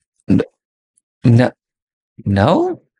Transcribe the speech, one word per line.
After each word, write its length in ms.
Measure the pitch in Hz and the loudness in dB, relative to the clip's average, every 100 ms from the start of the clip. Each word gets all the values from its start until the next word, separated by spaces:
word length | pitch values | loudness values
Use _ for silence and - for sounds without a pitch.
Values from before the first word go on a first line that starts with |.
| _ _ - | _ _ -4
n-, 140 | 95 - _ _ _ _ _ _ _ | -4 -4 _ _ _ _ _ _ _
no, 280 | 127 117 123 - _ _ _ _ _ - - | 0 2 0 -4 _ _ _ _ _ -16 -6
no?" 560 | 98 110 196 359 339 _ | -2 0 0 -4 -8 _